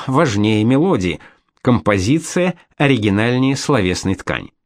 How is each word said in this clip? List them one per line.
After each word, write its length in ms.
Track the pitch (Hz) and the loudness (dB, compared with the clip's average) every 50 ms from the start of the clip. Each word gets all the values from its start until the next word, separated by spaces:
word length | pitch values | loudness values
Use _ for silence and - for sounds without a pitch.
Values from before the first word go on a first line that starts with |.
| - | -2
важнее 560 | - 131 147 170 131 101 104 104 110 110 107 | -2 0 0 0 0 0 0 0 2 2 2
мелодии, 560 | 107 117 131 139 170 196 160 104 92 87 76 - - - _ _ _ _ _ _ | 2 2 2 2 2 2 0 0 0 -2 -4 -6 -12 -20 _ _ _ _ _ _
композиция 920 | - 131 120 101 - 107 104 98 92 110 147 160 160 - - 180 175 185 170 - - _ _ | 0 0 0 2 2 0 0 0 2 0 0 0 -2 -4 -2 -2 -2 -2 -4 -6 -14 _ _
оригинальнее 800 | - 147 139 135 113 104 104 95 104 113 120 123 127 131 135 139 | -2 2 2 2 2 2 0 2 2 2 0 0 0 0 0 -2
словесной 580 | 135 - - 143 117 95 90 90 - - 92 95 | -2 -2 0 0 0 2 0 -2 -2 -2 -4 -4
ткани. 380 | - - - 69 57 50 - _ _ _ | -4 -4 -6 -6 -6 -8 -10 _ _ _